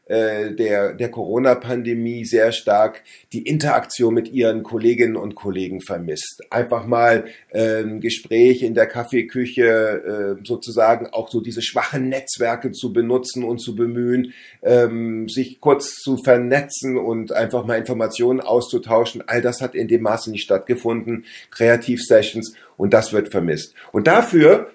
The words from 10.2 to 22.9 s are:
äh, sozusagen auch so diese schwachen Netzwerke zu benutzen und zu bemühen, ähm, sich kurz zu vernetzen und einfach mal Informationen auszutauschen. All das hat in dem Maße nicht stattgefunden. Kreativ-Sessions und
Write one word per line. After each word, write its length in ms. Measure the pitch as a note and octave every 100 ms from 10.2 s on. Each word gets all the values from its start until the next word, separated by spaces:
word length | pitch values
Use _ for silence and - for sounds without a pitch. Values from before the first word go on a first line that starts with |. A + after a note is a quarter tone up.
| G2 G2
äh, 40 | G2+
sozusagen 600 | A#2+ - A2+ A2 A#2 A#2
auch 220 | - A2+
so 100 | A#2+
diese 220 | A2 A2
schwachen 480 | A2+ B2 - C#3+ C3
Netzwerke 640 | C3+ C3+ - A#2 A#2 B2+
zu 180 | - B2+
benutzen 540 | A2 A#2 B2+ B2+ B2+ A#2
und 140 | A#2
zu 140 | -
bemühen, 600 | G#2+ A#2 A#2+ A#2+ B2 B2 - - _
ähm, 680 | B2 B2 A#2+ A#2 A#2 A2 A2
sich 320 | - B2 -
kurz 340 | D3 C#3 - -
zu 220 | - B2+
vernetzen 800 | C3+ A#2+ B2 C3+ C#3+ - C3+ B2
und 340 | G#2+ A2+ G#2+
einfach 340 | - A2+ B2+ A2+
mal 100 | A2+
Informationen 640 | A2 A#2+ A2+ - A#2+ B2+
auszutauschen. 840 | - A#2+ - A#2+ A2 A2+ A#2 - -
All 140 | A#2+
das 200 | B2 A#2+
hat 140 | B2+ D2+
in 120 | A2
dem 140 | A#2
Maße 280 | A2 A2+ -
nicht 140 | G#2
stattgefunden. 800 | - G2 - A#2+ A#2 A#2 A2+ A#2 - - -
Kreativ-Sessions 1000 | - A#2 A#2 A#2 A#2+ - F#3+ G#2 A2+ A2 - - -
und 180 | G2+